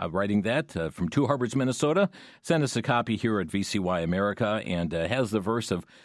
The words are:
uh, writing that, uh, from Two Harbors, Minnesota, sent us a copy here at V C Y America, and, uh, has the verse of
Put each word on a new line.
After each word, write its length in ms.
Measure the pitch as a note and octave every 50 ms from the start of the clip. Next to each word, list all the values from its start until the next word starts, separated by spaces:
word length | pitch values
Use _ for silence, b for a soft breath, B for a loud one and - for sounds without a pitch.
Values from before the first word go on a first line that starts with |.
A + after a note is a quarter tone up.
uh, 80 | F2+ E2+
writing 320 | D#2+ F#2 G2+ G2+ G#2 G#2
that, 340 | F#2 - B2 D3+ - - -
uh, 140 | E2 E2 D#2+
from 180 | - - F2+
Two 180 | D#2+ - C#3+ C#3
Harbors, 300 | B2+ C#3+ B2+ B2 A2 -
Minnesota, 540 | C3+ B2+ C3 A#2+ - D#3 D3 D#3+ F#3+ G3+ F#3 B B B B B B
sent 240 | B - E3+ D#3+ C#3+
us 100 | B2 -
a 60 | A#2+
copy 340 | A2+ C3 B2 A#2+ G2 - A2
here 240 | G2 - A#2 G#2+ G2+
at 100 | F2+ D#2
V 140 | - G2+ F#2+
C 160 | - - G#2
Y 220 | F#2 F2+ F2+ E2+
America, 600 | E2 E2 F2+ F#2+ G2+ G#2 G2 - A#2 G#2 G#2+ A2 -
and, 280 | - F2+ E2+ E2+ D#2 E2
uh, 140 | E2 E2
has 240 | E2 A#2+ C3+ B2+ G2
the 80 | G#2+ G#2+
verse 320 | F2+ G#2+ A2+ A#2+ G#2+ -
of 140 | F#2+ F2 - B B B